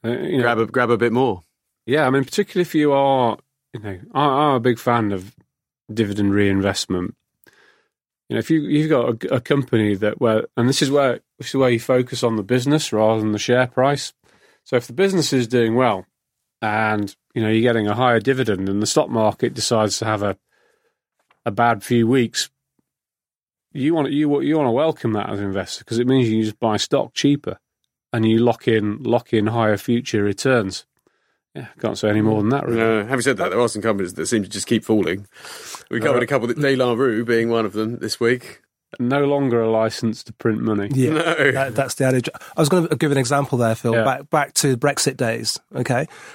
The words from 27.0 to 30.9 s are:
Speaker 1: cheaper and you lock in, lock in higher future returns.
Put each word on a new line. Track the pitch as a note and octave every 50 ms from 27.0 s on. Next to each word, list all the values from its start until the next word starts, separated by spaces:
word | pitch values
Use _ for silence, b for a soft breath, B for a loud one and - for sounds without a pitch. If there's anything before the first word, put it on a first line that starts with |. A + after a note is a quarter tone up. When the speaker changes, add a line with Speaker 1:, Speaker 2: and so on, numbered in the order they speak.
| - - -
Speaker 1:
cheaper | - - C#3 C#3+ D3 - - F#2+ - _ _ _ _ _ _ _ _ _ _
and | - A#2 A2 A2
you | A2+ A2+
lock | A#2+ A#2+ A2+ - - A#2+
in, | A2+ A2 G#2 G#2 G#2 A#2 C3+
lock | A#2 A#2 A#2+ - - -
in | A2 G#2 A2
higher | A2+ A#2 A2+ G#2+ G#2 G2
future | - - A#2+ A#2+ A#2+ - - G#2+ G2+
returns. | G#2 G2 - - C3+ C3 A#2+ G2+ F#2+ E2+ - - _